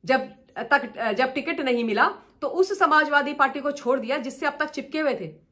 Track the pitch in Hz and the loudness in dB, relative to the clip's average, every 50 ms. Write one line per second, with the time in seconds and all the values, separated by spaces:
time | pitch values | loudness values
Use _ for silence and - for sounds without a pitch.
0 | - 170 262 262 208 - - _ _ _ - - 240 - - 185 - 226 - - | 0 2 0 0 0 -2 -12 _ _ _ -12 -12 -2 2 2 2 2 -2 -8 -4
1 | 226 220 208 185 254 262 262 294 - 330 339 - 294 262 247 240 240 226 208 214 | -4 -2 0 0 0 0 0 -4 -4 -4 -4 -2 0 0 0 0 0 0 2 2
2 | 262 370 403 - - _ _ _ - 277 - 339 370 - 403 - 370 320 302 302 | 2 2 2 -6 -18 _ _ _ -6 -4 0 0 0 0 2 2 4 6 6 4
3 | 302 302 285 285 285 285 294 285 277 262 269 285 262 294 285 285 - 240 262 262 | 4 4 2 2 2 0 2 2 2 2 2 -2 -4 -4 -4 -2 0 0 0 0
4 | 220 220 269 302 233 269 262 - 330 294 277 - 202 202 - - - - - 311 | 0 -2 -4 -4 -4 -6 -8 -2 -4 -4 -2 -2 -6 -4 -4 -10 -10 -6 -4 -2
5 | 311 285 240 - 175 160 156 - _ _ | 0 0 0 -2 -6 -10 -12 -16 _ _